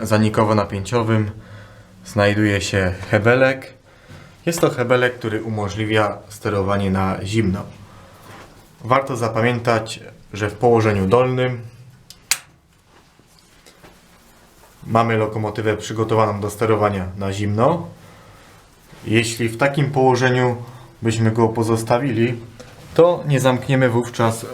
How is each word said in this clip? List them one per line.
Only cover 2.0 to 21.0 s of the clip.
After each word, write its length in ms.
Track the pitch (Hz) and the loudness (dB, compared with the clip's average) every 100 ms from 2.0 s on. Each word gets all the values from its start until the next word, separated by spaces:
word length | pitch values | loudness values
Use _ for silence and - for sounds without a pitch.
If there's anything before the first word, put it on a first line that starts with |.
| - | -6
znajduje 540 | 104 101 104 107 101 | 0 2 4 2 0
się 340 | 90 98 92 92 - | 0 0 -2 -4 -2
hebelek. 640 | 107 107 127 131 135 - - _ - - - - - 175 | 2 4 4 4 0 -8 -20 _ -20 -20 -20 -20 -10 -6
Jest 140 | 170 | 0
to 100 | 151 | 0
hebelek, 480 | - 120 123 123 - | 0 0 2 2 -2
który 240 | 110 107 | -4 -4
umożliwia 760 | 110 107 101 98 107 107 104 98 - | -4 -4 -4 -4 0 0 0 -4 -14
sterowanie 640 | - 110 101 95 101 98 | -10 -4 -2 0 0 0
na 260 | 95 95 92 | 0 -2 -4
zimno. 400 | 95 113 98 92 - - - - - - - - - - - - | -2 0 0 -2 -6 -16 -20 -20 -20 -20 -20 -20 -20 -20 -20 -14
Warto 360 | 113 131 135 120 | 0 0 0 -4
zapamiętać, 840 | 113 110 120 120 120 113 - - - - - | -2 0 0 0 0 -2 -2 -10 -16 -20 -16
że 180 | 101 104 | -6 -6
w 40 | |
położeniu 520 | - 120 117 110 101 95 | 0 2 4 4 2 2
dolnym 540 | 120 127 127 127 117 - - - - - - _ - - _ _ _ _ _ _ _ _ _ _ _ - - - - _ _ _ _ _ _ - _ - | 2 2 0 -2 -4 -12 -20 -20 -20 -20 -20 _ -8 -8 _ _ _ _ _ _ _ _ _ _ _ -20 -20 -20 -20 _ _ _ _ _ _ -20 _ -2
mamy 300 | 113 113 110 | 2 2 2
lokomotywę 600 | 107 110 104 110 107 101 | 0 -2 -4 -2 -2 -2
przygotowaną 640 | - 110 110 110 107 101 | -4 -4 0 2 2 0
do 100 | 104 | -6
sterowania 560 | - 110 107 104 98 92 95 | -2 0 2 0 -2 -6 -6
na 160 | 98 | -6
zimno. 540 | 98 104 110 135 175 170 - - - - - - - - _ - - | -4 -2 0 0 0 -6 -16 -20 -20 -20 -20 -20 -20 -20 _ -20 -16
Jeśli 440 | 110 110 113 - 113 | -2 0 0 -2 -4
w 80 | - | 0
takim 320 | 139 147 - | 0 0 0
położeniu 680 | 131 131 120 127 123 123 117 - - - - | 2 4 4 2 2 0 -2 -8 -18 -20 -6